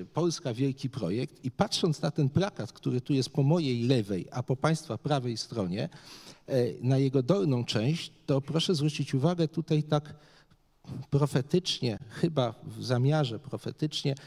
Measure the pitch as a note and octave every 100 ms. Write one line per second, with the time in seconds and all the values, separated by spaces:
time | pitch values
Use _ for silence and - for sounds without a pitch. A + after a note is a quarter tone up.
0 | F#2 D3+ F3 - C3 A2+ C#3 C3 C3 A2+
1 | F2 A2 D3+ - C3 - G#3 - F3+ D3
2 | D#3+ - C3+ E3 G3+ - G#2 - C3+ B2
3 | - C#3 - D3 C#3 F3 C#3 A#2+ A#2+ B2+
4 | G2+ F#2 - C3 - C3 D3+ D#3+ - A2
5 | C3 C#3+ B2 A2 - A#2 G2+ G2 F3 -
6 | - - - - - C3 A#2+ - B2 C3+
7 | C3+ C3 B2 G3+ E3+ B2 A#2+ A2+ A#2+ E3
8 | - - - C#3 C#3 D#3+ - D#3+ D3+ -
9 | C#3 C3+ D#3 F3+ D#3+ - - D#3 D3+ D3
10 | - - - - _ _ _ _ F#2 -
11 | - C#3 C#3+ C#3+ C3 F3+ - - B2 G2+
12 | - - F3 D3 A#2+ - - A2 G#2+ B2
13 | C3+ D#3 B2+ G#2+ - G#2+ - - D3+ -
14 | C#3+ C#3